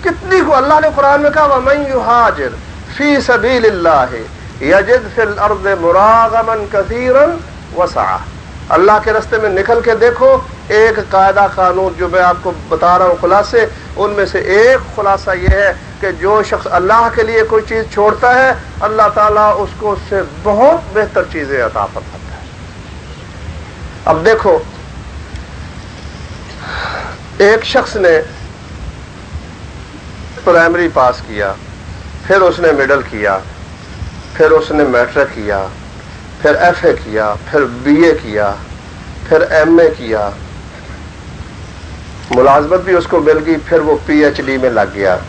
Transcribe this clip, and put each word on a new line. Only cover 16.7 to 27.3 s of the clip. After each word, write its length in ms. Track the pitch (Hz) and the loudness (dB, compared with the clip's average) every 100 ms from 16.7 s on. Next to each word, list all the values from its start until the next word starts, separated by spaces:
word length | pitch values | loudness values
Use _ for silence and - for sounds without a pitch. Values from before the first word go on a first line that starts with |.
اللہ 380 | 180 185 220 233 | -2 2 4 2
کے 80 | - | 0
لیے 200 | 220 226 | 0 2
کوئی 200 | 220 220 214 | 2 0 0
چیز 160 | 220 220 | -4 -4
چھوڑتا 420 | 208 208 214 247 | 2 2 4 4
ہے، 180 | 247 262 240 - - | 4 4 0 -6 -4
اللہ 220 | 214 220 214 | -2 2 2
تعالیٰ 400 | 214 214 208 214 202 | 4 2 4 2 2
اس 120 | 202 - | -2 -4
کو 140 | 214 | -4
اس 60 | 196 - | -4 -4
سے 120 | 196 160 - | -4 -4 -6
بہت 540 | 208 208 262 330 - 196 | -2 4 4 4 0 -2
بہتر 260 | 208 202 156 | 0 -2 -2
چیزیں 300 | 165 139 135 | -6 -4 -2
عطا 240 | 113 107 98 | 0 -2 -4
فرماتا 480 | - 87 - - | -6 -12 -14 -14
ہے۔ 60 | - - - - - - - - - - - - - - - - - | -14 -16 -16 -16 -16 -16 -16 -16 -16 -16 -14 -12 -12 -14 -14 -14 -8
اب 200 | - 160 | -2 2
دیکھو، 340 | 175 220 208 160 - - - - - - - - - - - - - - - - - - - - - - - - - - - | 2 2 2 0 0 -14 -16 -16 -14 -14 -14 -14 -14 -14 -14 -16 -16 -16 -16 -16 -16 -16 -16 -14 -10 -8 -8 -8 -10 -14 -16